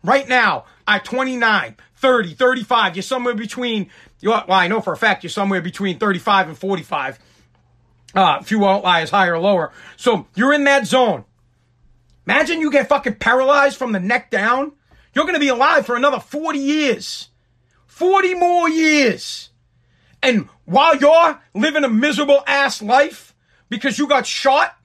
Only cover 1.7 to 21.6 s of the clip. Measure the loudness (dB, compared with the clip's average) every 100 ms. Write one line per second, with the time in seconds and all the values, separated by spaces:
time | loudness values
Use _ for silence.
1.7 | -14 _ _ 2 2 0 0 0 0 -2
2.7 | 0 0 -4 -6 -4 -4 -6 -8 -8 -6
3.7 | -6 -8 -14 -20 _ -2 -2 0 0 2
4.7 | -2 -4 -2 -2 -2 -6 -6 -4 -4 -6
5.7 | -6 -6 -4 -2 -2 0 0 0 -6 -6
6.7 | -6 -6 -8 -8 -12 _ _ _ _ _
7.7 | _ _ _ _ 0 2 2 -2 0 2
8.7 | 2 2 0 0 0 2 2 2 0 -2
9.7 | -8 -20 -4 -2 -2 -4 -2 2 2 4
10.7 | 2 2 2 2 -2 -10 _ _ _ _
11.7 | _ _ _ _ _ -2 0 0 -2 0
12.7 | 0 2 0 0 -4 0 2 4 4 2
13.7 | 0 -6 -4 -2 -4 -2 -4 0 -2 -4
14.7 | _ _ _ _ -2 0 0 0 2 2
15.7 | 2 0 0 0 0 -6 -8 -6 -4 -2
16.7 | 0 0 -2 -6 -14 -16 _ _ _ _
17.7 | _ _ -4 2 2 2 0 0 2 0
18.7 | 0 2 2 0 -2 -10 -14 -16 _ _
19.7 | _ _ _ _ _ 0 0 -4 _ -2
20.7 | 2 2 4 6 6 4 0 _ -4